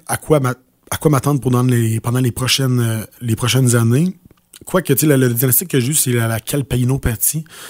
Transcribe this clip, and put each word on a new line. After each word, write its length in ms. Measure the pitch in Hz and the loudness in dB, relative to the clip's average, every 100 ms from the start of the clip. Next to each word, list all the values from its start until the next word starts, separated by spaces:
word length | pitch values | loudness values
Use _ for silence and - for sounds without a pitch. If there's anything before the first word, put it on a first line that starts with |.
| - | -8
à 120 | 117 | -6
quoi 220 | - 151 | 0 0
m'a-, 140 | 127 127 _ _ - | 0 -4 _ _ -12
à 60 | - | -2
quoi 120 | 160 | 0
m'attendre 320 | 135 143 143 | 2 0 0
pour 80 | 123 | 0
dans 140 | 123 | 2
les, 360 | 127 120 113 113 | 2 2 0 -2
pendant 200 | 120 123 | -2 -2
les 120 | 127 | -2
prochaines, 480 | 113 127 - 131 123 | -2 -2 0 0 0
euh, 240 | 113 113 - - | 0 -2 -8 -8
les 160 | 120 110 | -4 -2
prochaines 400 | 123 131 123 120 | 0 2 4 4
années. 400 | 113 127 180 - - _ _ - - | 4 2 0 -4 -14 _ _ -20 -4
Quoique, 280 | 185 - | -2 0
tu 60 | 139 | 0
sais, 60 | 156 | 2
le, 80 | 135 | 2
le 180 | 127 | 2
diagnostic 360 | 117 131 - 180 | 0 0 0 0
que 100 | 139 | -2
j'ai 100 | 120 | 0
eu, 40 | 156 | 0
c'est 160 | 131 | 0
la, 160 | 120 113 | 0 -2
la 120 | 113 | -4
calpaïnopathie. 1080 | - 147 - 123 123 135 - 117 - 156 156 - | -4 -4 -2 -2 0 0 -2 -2 -4 -4 -8 -14